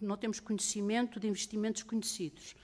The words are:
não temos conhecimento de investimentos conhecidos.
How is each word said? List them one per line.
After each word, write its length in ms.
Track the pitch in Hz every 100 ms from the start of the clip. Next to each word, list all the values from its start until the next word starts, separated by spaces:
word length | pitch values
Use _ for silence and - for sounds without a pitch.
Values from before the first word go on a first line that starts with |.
não 160 | 208 202
temos 220 | 226 214
conhecimento 800 | - 208 - 214 202 226 240 233
de 80 | 220
investimentos 560 | 190 - 214 214 220
conhecidos. 720 | - 226 208 - 165 - - -